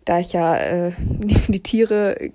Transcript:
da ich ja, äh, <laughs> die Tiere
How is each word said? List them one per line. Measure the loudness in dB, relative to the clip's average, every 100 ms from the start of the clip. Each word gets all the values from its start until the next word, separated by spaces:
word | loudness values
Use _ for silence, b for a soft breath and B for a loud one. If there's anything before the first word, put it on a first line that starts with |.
| -2
da | 0
ich | 0
ja, | 0 2 2
äh, | 0 -2 -2 -4
<laughs> | -4 -2 2 2 2
die | -2
Tiere | 0 2 2 2 0 -2 -6